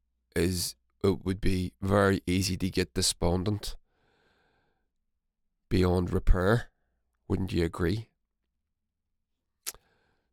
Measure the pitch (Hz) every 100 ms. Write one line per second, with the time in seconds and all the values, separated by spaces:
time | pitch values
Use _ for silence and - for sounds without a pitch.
0 | _ _ _ 87 87 90 - - _ -
1 | 98 90 92 95 - 92 90 - 95 101
2 | 98 98 - 92 95 92 92 90 90 90
3 | 90 - 85 90 95 101 - - _ _
4 | _ _ _ _ _ _ _ _ _ _
5 | _ _ _ _ _ _ - 101 90 92
6 | 90 92 - 92 92 120 - _ _ _
7 | _ _ - 95 95 90 85 - 85 107
8 | 110 _ _ _ _ _ _ _ _ _
9 | _ _ _ _ _ _ - - _ _
10 | _ _ _